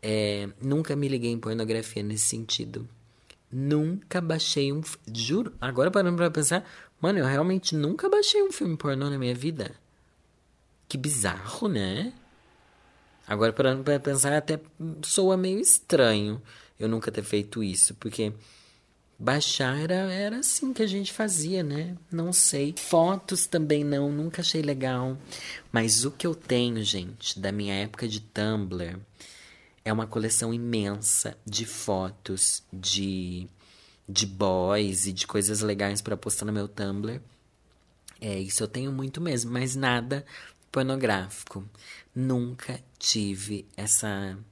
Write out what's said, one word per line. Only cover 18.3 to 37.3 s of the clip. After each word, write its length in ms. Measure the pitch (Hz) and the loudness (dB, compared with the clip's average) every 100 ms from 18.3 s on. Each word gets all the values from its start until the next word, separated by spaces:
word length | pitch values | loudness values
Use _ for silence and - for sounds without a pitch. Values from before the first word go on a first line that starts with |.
| 104 - - - _ _ _ _ _ | -2 -14 -20 -20 _ _ _ _ _
baixar 600 | 117 139 147 - 131 139 | 0 2 2 0 0 0
era, 320 | 160 180 190 | 0 0 0
era 280 | 185 202 226 | -2 -2 0
assim 340 | 285 - 262 | 0 0 0
que 80 | 247 | 0
a 60 | 220 | 0
gente 260 | 196 196 | 0 -4
fazia, 480 | - 220 190 151 185 | -2 -2 0 0 0
né? 340 | 156 143 165 175 - | 0 -2 -4 -8 -6
Não 220 | 165 170 | -4 0
sei. 400 | 180 - 147 143 175 | 4 4 4 -2 -2
Fotos 680 | - 170 165 190 - 185 - | 2 4 6 2 -2 -2 0
também 380 | 170 156 151 | 2 2 2
não, 280 | 147 143 143 | 2 0 0
nunca 300 | 147 160 160 | 0 -4 -2
achei 200 | 170 165 | -2 0
legal. 560 | 147 135 131 127 127 135 - - - - - | 0 0 0 0 -2 -4 -10 -14 -12 -14 -2
Mas 340 | 117 113 104 131 | 0 4 4 2
o 60 | |
que 140 | - 175 | -2 -4
eu 80 | |
tenho, 500 | 160 - 123 120 113 | -4 0 2 2 0
gente, 560 | 104 101 90 107 - - | 0 -2 -4 -8 -6 -4
da 120 | 95 | -2
minha 240 | 104 101 98 | -2 -2 -2
época 320 | 104 107 117 | -4 -6 -6
de 120 | 107 | -6
Tumblr, 800 | 107 - 107 110 95 90 87 90 101 _ - - - - - _ - | -8 -2 0 0 -2 -4 -6 -8 -14 _ -20 -20 -20 -20 -20 _ -2
é 80 | |
uma 140 | 110 113 | -2 0
coleção 460 | 113 110 113 117 | -2 0 2 0
imensa 840 | 117 120 117 101 104 107 - 107 - - | -2 0 0 0 0 0 0 0 -6 -6
de 200 | 101 113 | -4 -4
fotos 1000 | - - 95 92 101 - 95 - - _ | -6 -2 0 0 -6 -8 2 2 2 _
de, 760 | 95 90 101 98 95 90 90 92 - - - - _ - | -8 -2 -2 0 -2 -4 -6 -10 -16 -20 -20 -20 _ -6
de 160 | 95 110 | -2 -2
boys 840 | 95 101 92 90 104 101 92 95 | 2 2 4 4 4 2 0 -2
e 60 | |
de 120 | 95 - | -4 -2
coisas 360 | 107 101 104 | 0 2 2
legais 400 | 107 101 101 101 | 0 0 0 -2
pra 160 | - 101 | -4 -6
postar 280 | - - 104 | -4 -4 -2
no 60 | |
meu 140 | 104 98 | -2 -4
Tumblr. 540 | - 101 98 113 120 - | -4 -4 -2 -4 -6 -12